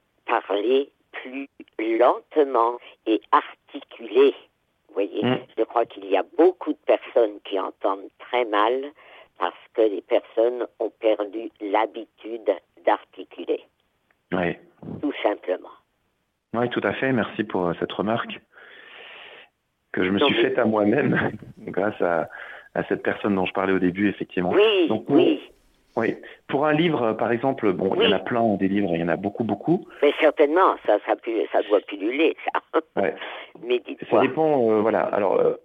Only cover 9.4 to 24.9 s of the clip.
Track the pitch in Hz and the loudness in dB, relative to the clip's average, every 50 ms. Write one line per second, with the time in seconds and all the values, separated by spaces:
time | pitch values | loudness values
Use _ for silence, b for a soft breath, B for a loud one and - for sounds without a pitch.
9.4 | 95 87 - - - _ - - 110 110 98 90 - - 117 101 - - - 113 | -6 -6 -6 -10 -18 _ 0 2 2 2 0 -4 -2 0 0 0 0 -2 0 0
10.4 | 113 120 123 123 113 - _ - 117 104 - _ - 110 107 101 104 101 98 113 | 0 0 0 -2 -6 -8 _ -6 -8 -8 -6 _ 0 0 0 0 -2 -6 -8 -10
11.4 | 113 107 - - 107 101 98 107 110 107 - 117 107 - _ _ - 107 117 113 | -10 -12 -12 -10 -6 -2 0 0 0 -2 -4 -10 -16 -16 _ _ -12 -12 -12 -4
12.4 | 104 104 95 82 - _ _ 110 - 113 104 - - _ - - - - - - | -2 -2 -2 -2 -8 _ _ -6 -2 -2 -2 -2 -4 _ -18 -18 -18 -16 -16 -12
13.4 | 85 - 151 - - _ _ _ _ _ _ _ _ _ _ _ _ _ 92 92 | -6 -6 -6 -6 -8 _ _ _ _ _ _ _ _ _ _ _ _ _ -4 -2
14.4 | 90 85 - - - _ _ _ - - - - - 285 - - - - - - | -2 -2 -4 -6 -12 _ _ _ -14 -14 -10 -6 -6 -6 -4 -2 -2 -2 -2 -2
15.4 | - - 90 - - - - - _ _ _ _ _ _ _ _ _ _ _ _ | -4 -4 -4 -4 -6 -12 -20 -20 _ _ _ _ _ _ _ _ _ _ _ _
16.4 | _ _ - 113 120 120 - 117 - 101 98 - 135 131 131 117 95 - - - | _ _ -4 -2 -2 -2 -2 -2 -2 -2 -2 0 0 0 2 0 0 -2 -4 -6
17.4 | 107 104 - 95 90 85 82 - 87 - - - 95 107 113 - - - - - | -6 -4 -2 -2 0 -2 -2 -2 -4 -4 -4 -4 -2 -2 -2 -2 -4 -8 -12 -16
18.4 | - B B B B B B B B B B B B B B B B B B B | -18 B B B B B B B B B B B B B B B B B B B
19.4 | B B _ _ _ _ _ _ _ _ - - 92 92 98 101 143 - - - | B B _ _ _ _ _ _ _ _ -4 -2 0 0 2 2 2 2 2 2
20.4 | - - - - 120 113 107 107 104 104 110 147 143 - - - - 110 - - | 2 2 2 0 0 2 2 2 2 4 2 2 2 2 0 0 -2 -2 -6 -8
21.4 | - - - - 110 95 85 90 98 107 - - 98 87 85 80 73 B B B | -14 -20 -20 -14 -12 -6 -4 -2 -2 -2 0 0 0 0 0 0 -2 B B B
22.4 | B B B B B B - - 92 - 98 98 - 110 98 - - 110 101 95 | B B B B B B -6 -4 -2 -2 -4 -2 -2 -4 -4 -2 0 0 0 0
23.4 | 92 - - 98 95 95 95 92 92 90 87 95 104 101 - - - - - 92 | 0 -2 -2 -2 0 0 2 2 0 0 0 0 0 0 -2 -4 -8 -6 -4 -2
24.4 | 90 90 139 185 208 226 - 190 170 143 | -2 2 2 4 4 4 4 2 2 0